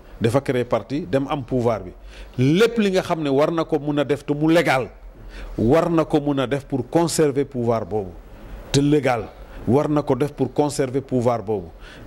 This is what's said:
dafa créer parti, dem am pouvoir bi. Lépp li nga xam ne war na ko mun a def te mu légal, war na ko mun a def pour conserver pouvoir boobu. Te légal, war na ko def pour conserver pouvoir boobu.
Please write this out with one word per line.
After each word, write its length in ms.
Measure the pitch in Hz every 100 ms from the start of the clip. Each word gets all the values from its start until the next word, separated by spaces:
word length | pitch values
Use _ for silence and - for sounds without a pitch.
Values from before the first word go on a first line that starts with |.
| - -
dafa 220 | 113 135
créer 240 | 143 131
parti, 380 | 117 139 - 143 123
dem 200 | 135 139
am 140 | 147
pouvoir 360 | 120 131 117 107
bi. 60 | 90 - - - - -
Lépp 400 | 131 170 226 233
li 140 | 202
nga 100 | 185
xam 180 | - 165
ne 60 | 147
war 220 | 135 156
na 120 | 170
ko 140 | 156 151
mun 200 | 147 147
a 60 |
def 200 | 139 143
te 80 | -
mu 160 | 147 156
légal, 380 | 165 151 131 104 - - - - - - -
war 320 | 110 160 170
na 140 | 165
ko 160 | 151 151
mun 180 | 143 135
a 80 | 123
def 180 | 139
pour 240 | - 135 120
conserver 560 | 165 165 - 151 135
pouvoir 400 | 135 127 117 113
boobu. 260 | 92 104 92 85 - - - - -
Te 80 | 139
légal, 440 | 143 147 131 117 92 - - - -
war 220 | 131 147
na 120 | 147
ko 140 | 143
def 180 | 127 139
pour 180 | - 123
conserver 500 | - 147 - 127 131
pouvoir 400 | - 127 117 117
boobu. 240 | 98 104 85 - - -